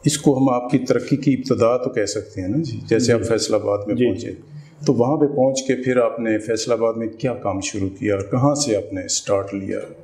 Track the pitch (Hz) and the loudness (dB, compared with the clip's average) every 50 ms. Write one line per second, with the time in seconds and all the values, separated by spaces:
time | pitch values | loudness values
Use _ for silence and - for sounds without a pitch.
0 | - 151 - - - 156 135 127 135 135 127 123 - - 135 127 - - 123 120 | 2 2 0 4 4 4 4 4 4 2 2 0 0 0 0 0 2 2 0 0
1 | 120 - 143 135 - 143 131 117 131 - 123 98 113 113 123 127 123 127 - 117 | 2 0 -2 0 2 0 0 0 0 -2 2 4 4 4 4 2 -2 -2 -2 -2
2 | 104 98 - 107 101 - - 98 92 92 110 151 165 131 113 107 - - 113 110 | -2 -2 -4 -8 -8 -8 -10 -8 -4 -2 -2 -2 -2 -4 -6 -10 -2 0 0 2
3 | - 123 117 113 98 - 113 107 - - 113 104 101 104 101 101 - 110 - 117 | 4 2 2 2 2 0 0 -2 0 0 0 0 2 0 -2 -2 -2 -2 0 2
4 | 123 117 95 - - - - - - - - - - - - - - 147 131 113 | 2 2 2 -2 -6 -10 -12 -12 -16 -18 -18 -18 -18 -20 -18 -2 0 2 4 4
5 | 120 127 147 143 147 139 147 139 127 135 - 135 - - 127 123 - 131 127 123 | 4 2 4 2 2 2 2 2 2 2 2 0 0 -2 -2 0 0 0 2 2
6 | 120 110 - 120 113 113 110 107 - - 113 110 - 123 120 110 117 113 110 113 | 2 2 0 -2 -2 0 0 0 0 -2 -4 -2 0 0 0 2 2 0 0 -2
7 | 113 110 110 - - 127 117 101 - 101 95 98 95 - - 101 95 95 95 - | -6 -6 -6 -4 -4 -4 -4 -2 -4 -4 -4 -2 -4 -6 -4 -4 -4 -4 -4 -2
8 | 104 104 101 98 98 - - 123 131 143 147 143 - 127 107 98 - - 98 92 | 0 0 0 0 0 -2 0 2 4 2 2 2 0 0 0 0 0 -4 -6 -8
9 | 92 98 - - - - 101 98 98 98 101 98 98 98 98 98 95 - - - | -4 -4 -6 -6 0 0 0 0 0 -2 -6 -6 -4 -4 -6 -6 -8 -10 -16 -20